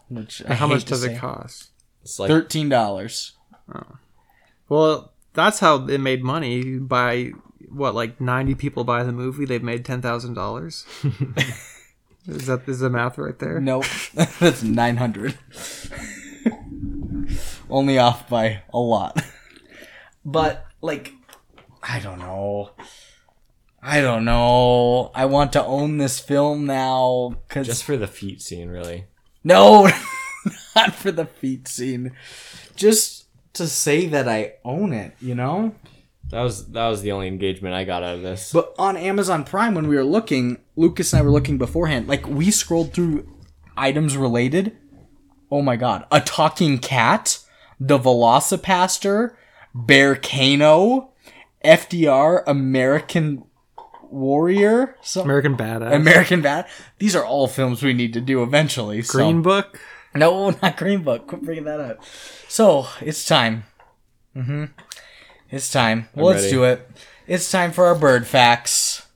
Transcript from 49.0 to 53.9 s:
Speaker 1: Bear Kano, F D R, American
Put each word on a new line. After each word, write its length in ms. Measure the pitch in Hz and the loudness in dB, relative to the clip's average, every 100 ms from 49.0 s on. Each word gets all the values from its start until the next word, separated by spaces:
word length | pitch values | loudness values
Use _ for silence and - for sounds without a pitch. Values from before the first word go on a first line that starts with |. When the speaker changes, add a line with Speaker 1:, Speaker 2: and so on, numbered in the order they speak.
| 196 202 240 - _ _ - | 0 0 -2 -6 _ _ -16
Speaker 1:
Bear 400 | 123 113 139 139 | -4 4 6 6
Kano, 960 | 131 - 135 135 143 151 160 208 262 262 _ - - _ _ | 2 -4 0 2 4 6 6 4 0 -4 _ -20 -20 _ _
F 260 | 151 165 - | 4 4 2
D 180 | 175 151 | 0 4
R, 380 | 135 151 180 - | 4 4 4 2
American 1000 | 143 131 131 127 151 - 170 156 135 - _ _ - - | 0 0 2 2 0 0 -2 0 -4 -12 _ _ -20 -20